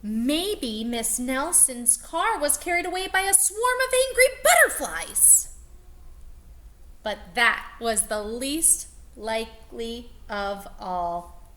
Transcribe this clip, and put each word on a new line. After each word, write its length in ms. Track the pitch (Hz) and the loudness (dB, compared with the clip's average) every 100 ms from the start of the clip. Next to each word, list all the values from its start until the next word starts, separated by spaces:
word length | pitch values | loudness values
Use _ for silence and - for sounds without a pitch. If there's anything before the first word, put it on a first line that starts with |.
Maybe 800 | 208 214 233 302 381 415 247 214 | -4 -2 0 0 0 -4 -4 -4
Miss 340 | 226 240 226 - | -4 -4 -2 -2
Nelson's 760 | 247 262 302 349 - 247 240 - | -2 -2 2 2 2 0 -2 -2
car 420 | - 330 392 440 | -2 0 0 2
was 180 | 294 285 | -2 -4
carried 300 | - 349 349 | -2 -2 0
away 220 | 359 381 | -4 -2
by 140 | 381 | 0
a 120 | 392 | 2
swarm 440 | 392 - 403 494 508 508 | 2 2 0 0 2 2
of 60 | 508 523 | 2 0
angry 340 | 480 523 - | 6 4 6
butterflies. 1080 | 605 698 587 - - 165 170 - - - - - - - - - - - - - - - - - - - | 4 6 6 4 -6 -6 -6 2 6 6 4 -12 -18 -20 -20 -20 -18 -18 -18 -18 -18 -20 -20 -20 -20 -12
But 160 | - 208 - | -10 -10 -8
that 300 | 180 233 - - - | 2 2 2 -6 -8
was 220 | 233 214 | -4 -2
the 200 | - 214 | -2 -4
least 680 | 208 233 269 302 330 - - - - - | -6 -6 -4 0 2 2 -2 -18 -20 -12
likely 920 | 214 220 226 - - 233 226 233 240 - - | -4 -4 -4 -12 -18 -12 -10 -10 -14 -18 -10
of 400 | 208 202 202 190 - | -6 -4 -6 -10 -14
all. 760 | 185 180 170 170 175 - - | -8 -4 -4 -4 -8 -18 -20